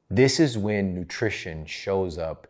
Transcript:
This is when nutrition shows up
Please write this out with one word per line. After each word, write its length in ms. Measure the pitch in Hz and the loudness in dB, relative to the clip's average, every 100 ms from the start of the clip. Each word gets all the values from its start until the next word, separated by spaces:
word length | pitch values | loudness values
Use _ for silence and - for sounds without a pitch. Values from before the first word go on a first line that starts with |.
| - | -2
This 300 | 101 131 135 | 4 4 6
is 180 | 156 117 | 2 2
when 380 | 104 104 98 | 0 0 0
nutrition 720 | 90 85 - 110 - 90 80 80 | -2 -6 -4 -4 -4 -8 -10 -10
shows 520 | - - 98 92 78 | -8 -2 0 -2 -4
up 280 | 80 76 - | -8 -8 -14